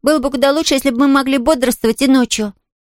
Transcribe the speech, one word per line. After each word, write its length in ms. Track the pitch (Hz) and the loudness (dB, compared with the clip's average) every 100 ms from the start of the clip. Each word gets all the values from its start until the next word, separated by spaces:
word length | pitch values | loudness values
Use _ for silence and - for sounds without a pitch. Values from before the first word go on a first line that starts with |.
Было 160 | - 311 | -2 0
бы 120 | 262 | 0
куда 220 | 269 277 | -2 0
лучше, 220 | 294 320 | 0 0
если 160 | 269 277 | -2 -2
бы 100 | 240 | 0
мы 80 | 277 | 2
могли 300 | 277 269 269 | 2 2 -2
бодрствовать 600 | 240 311 247 - 226 226 | 0 0 0 -2 -2 -2
и 60 | 269 | 2
ночью. 460 | 269 247 - 208 - _ _ | 2 0 -2 -6 -8 _ _